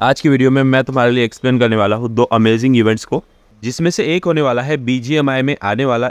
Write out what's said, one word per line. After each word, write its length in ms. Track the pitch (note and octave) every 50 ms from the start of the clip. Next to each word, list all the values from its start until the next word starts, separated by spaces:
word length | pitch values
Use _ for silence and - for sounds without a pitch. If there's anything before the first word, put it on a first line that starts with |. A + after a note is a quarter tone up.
आज 200 | A2+ B2+ C#3 -
की 80 | - D#3
वीडियो 220 | C#3 B2+ C3 C3
में 100 | C3 C3+ C3+
मैं 200 | C3 C3 C3 C3
तुम्हारे 280 | - C3 C3 A#2+ B2
लिए 120 | B2 B2+ A#2+
एक्सप्लेन 340 | A2 - - - B2+ B2+ A#2+
करने 160 | A#2+ A2+ A2+
वाला 200 | G#2+ G2+ G2+ G#2+
हूँ 140 | A2+ A#2+ A#2
दो 140 | A2+ A2 A#2+ -
अमेजिंग 460 | A2+ A2+ A2 A2 A2+ A2+ A#2+ C3+ C3
इवेंट्स 280 | A#2+ A2 A2 A2 A2 -
को, 160 | - - D3 - _ _ _ _ _ _ G#2+
जिसमें 280 | G#2+ A#2 B2+ - E3 F3
से 140 | F3 - G#3 D#3 E3
एक 100 | F3+ -
होने 160 | F3 D#3+ D#3
वाला 200 | D3 C3+ A#2+ A#2+
है 160 | B2+ C#3+ D#3
बीजीएमआई 640 | C#3+ B2 A#2 B2+ B2+ A#2 B2 D3+ D3+ C#3 C#3 C3 C3
में 140 | C3 C#3 C#3 - -
आने 220 | G2+ G#2 A2+ C#3
वाला 240 | C3+ A#2+ A#2 B2 B2+